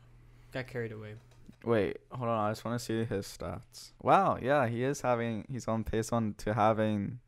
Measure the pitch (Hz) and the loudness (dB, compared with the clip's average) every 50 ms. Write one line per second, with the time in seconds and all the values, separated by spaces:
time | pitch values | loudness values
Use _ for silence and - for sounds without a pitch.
0 | - - - - - - - - - - - 131 123 - - 123 117 113 110 107 | -20 -20 -20 -20 -20 -20 -20 -20 -18 -10 -8 -8 -8 -6 -6 -6 -6 -6 -8 -10
1 | 107 107 107 117 - - - - - - - _ - 113 117 110 95 69 50 - | -12 -12 -14 -16 -18 -20 -20 -20 -20 -20 -18 _ 0 2 4 4 4 2 0 -4
2 | - - - 123 123 117 117 110 104 104 110 - - 113 120 120 120 - 113 113 | -10 -12 -8 -4 -2 0 2 2 2 0 0 -2 -4 -4 -4 -4 -2 -2 0 0
3 | 117 127 113 98 98 - - - - 87 92 104 - - - - - - - - | 0 0 -2 -2 -4 -4 -10 -10 -8 -8 -8 -8 -12 -16 -18 -18 -18 -20 -14 -4
4 | - - 147 185 196 160 104 - - 123 143 147 127 113 117 117 123 135 143 - | 2 4 6 6 6 4 2 0 2 2 2 4 2 2 0 0 0 -2 -2 0
5 | - 127 123 117 117 117 113 104 - - 135 117 - - 110 113 107 - - 113 | 0 2 2 2 2 -2 -2 -4 -6 -6 -8 -6 -4 -2 -2 -2 -2 -2 -2 -2
6 | 113 - 120 117 113 107 101 - - 104 107 110 104 110 110 107 110 107 107 104 | 0 0 0 0 0 0 -2 -4 -4 -2 2 4 4 4 4 4 2 2 2 0
7 | 98 - 120 123 _ | -2 -4 -6 -8 _